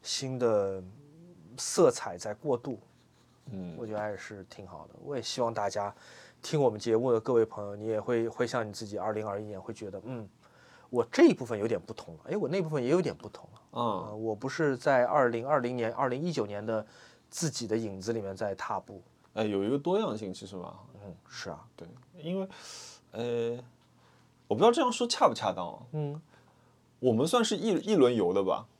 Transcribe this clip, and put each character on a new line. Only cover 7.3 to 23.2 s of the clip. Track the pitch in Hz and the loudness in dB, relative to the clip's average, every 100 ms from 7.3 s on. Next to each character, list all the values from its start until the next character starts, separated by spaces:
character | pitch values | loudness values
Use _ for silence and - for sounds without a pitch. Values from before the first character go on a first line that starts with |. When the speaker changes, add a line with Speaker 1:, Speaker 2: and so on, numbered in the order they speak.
Speaker 1:
位 | 120 | 4
朋 | 110 - | 4 -2
友， | 101 104 | -10 -8
你 | 110 | -4
也 | 107 | -2
会， | 104 117 113 | 0 0 0
会 | - | -2
像 | 120 123 107 | -2 -2 -4
你 | |
自 | 101 | -8
己 | 104 101 | -8 -4
二 | 101 | -2
零 | 107 | -4
二 | 107 101 | -4 -6
一 | |
年 | 107 98 | -8 -10
会 | - | -12
觉 | 104 104 | -10 -10
得 | 95 | -10
，“嗯， | 107 123 104 _ _ _ - - - | -10 -10 -12 _ _ _ -20 -20 -2
我 | 123 117 | 0 0
这 | - 320 | 8 8
一 | |
部 | 180 117 | 8 -2
分 | 107 | -2
有 | 110 | 0
点 | 101 | -2
不 | - | -4
同 | 110 - | -14 -14
了， | 80 - | -16 -6
哎， | 196 | -4
我 | 139 | -2
那 | 190 | -2
部 | 160 | -2
分 | 151 | -2
也 | 120 | 2
有 | 175 | 2
点 | 151 | 2
不 | 82 - | -6 -14
同 | - - | -16 -20
了。” | - _ | -20 _
Speaker 2:
嗯。 | 117 120 95 82 | -2 -2 -2 -6
Speaker 1:
呃， | 107 | -6
我 | 110 | -4
不 | 107 131 | -4 -4
是 | - 151 127 | 0 0 2
在 | 151 131 123 | 4 4 4
二 | 147 123 | 4 4
零 | 117 127 | 2 0
二 | 151 | 0
零 | 120 127 | 0 -2
年、 | 113 | -2
二 | 110 131 | 0 -2
零 | 127 | 0
一 | 175 | -2
九 | 147 | -2
年 | 104 101 110 | -4 -4 -2
的 | 110 104 - - - _ | -4 -4 -18 -20 -20 _
自 | - 160 | -4 -4
己 | - 113 | -4 -2
的 | 113 | -2
影 | 110 95 | -2 -6
子 | 98 | -4
里 | 113 | -4
面 | 98 95 | -4 -4
在 | 107 95 | -4 -4
踏 | - 101 | -4 -4
步。 | - 98 - _ _ | -6 -18 -20 _ _
Speaker 2:
哎， | 110 | -2
有 | 107 101 | 0 2
一 | 101 | 2
个 | 139 | 0
多 | 156 196 | 2 0
样 | 208 110 | 0 -4
性， | 104 | -8
其 | 92 | -10
实 | 98 98 | -12 -10
蛮 | |
好。 | 82 87 104 - | -12 -14 -20 -18
Speaker 1:
嗯， | 101 82 _ | -18 -18 _
是 | - 98 | -12 -10
啊。 | 78 - - | -10 -14 -20
Speaker 2:
对， | 85 - - 180 | -20 -20 -20 -12
因 | 156 185 | -4 -4
为， | 190 - - - - - _ | -4 -10 -16 -16 -18 -20 _
呃， | - | -6